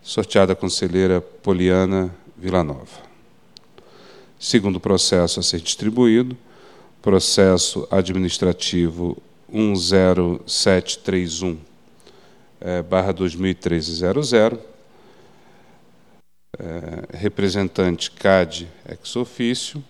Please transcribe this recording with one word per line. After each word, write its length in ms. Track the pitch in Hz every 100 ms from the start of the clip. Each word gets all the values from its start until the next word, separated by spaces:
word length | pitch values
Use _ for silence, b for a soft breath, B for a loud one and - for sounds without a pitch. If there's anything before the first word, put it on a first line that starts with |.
Sorteada 480 | - - 101 104 95
a 40 | 92
conselheira 640 | 92 - 92 90 92 90
Poliana 920 | - - - 90 90 92 95 95 90 87 - -
Villanova. 640 | 90 92 78 69 - - - _ _ _ _ - _ B B B B B B B
Segundo 440 | - 117 98 90
processo 580 | 101 92 - 92 87 -
a 60 |
ser 160 | 87 85
distribuído, 760 | - - 104 117 123 113 123 127 B B B B B _
processo 880 | 104 95 - - 95 90 - - -
administrativo 1300 | 95 90 92 90 - 92 85 - 90 85 85 87 - - _ -
um 280 | 107 107 98
zero 680 | 87 95 92 90 87 87
sete 540 | - - 107 92 - -
três 420 | - 92 87 80
um, 160 | 92 80 78 - _ b b b b b b _
eh, 220 | 87 90
barra 300 | 85 92 95
dois 240 | 87 90 82
mil 160 | 92
e 20 |
treze 400 | 90 - 82 78
zero 260 | 82 90 127
zero, 360 | 147 120 110 117 - - b b b b b b b b b b b b b b _ _ _ -
eh, 460 | 85 82 82 80 -
representante 1000 | 80 104 - 98 98 95 - 92 82 -
cad 580 | - 98 95 85 - 85 - -
ex 260 | 80 -
officio 680 | 120 123 - 117 123 - 151